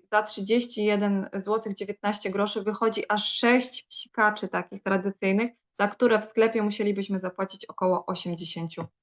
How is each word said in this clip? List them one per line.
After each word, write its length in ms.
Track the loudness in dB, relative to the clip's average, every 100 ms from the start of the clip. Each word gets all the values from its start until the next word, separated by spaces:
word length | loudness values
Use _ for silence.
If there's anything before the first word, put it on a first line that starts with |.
| 0
za 100 | 0
trzydzieści 640 | 0 -4 0 2 0 0
jeden 440 | 0 2 2 0 -2
złotych 400 | -6 -2 -2 -2
dziewiętnaście 560 | -8 -8 -4 -4 -2 -2
groszy 320 | -2 -2 -2
wychodzi 420 | -4 0 0 0 0
aż 240 | 0 0
sześć 500 | 2 4 4 2 -8
psikaczy 680 | -14 -16 -8 2 2 2 -4
takich 340 | -4 -6 -6
tradycyjnych, 720 | -2 0 0 -2 0 2 0 -4 _
za 160 | -2 -2
które 300 | 4 4 4
w 60 |
sklepie 380 | 2 2 2 4
musielibyśmy 560 | 0 0 0 0 -2 -4
zapłacić 460 | -4 -4 -6 -8
około 420 | -14 -2 2 2 0
osiemdziesięciu 760 | -6 -4 -6 -6 -6 -6 -8 -12 _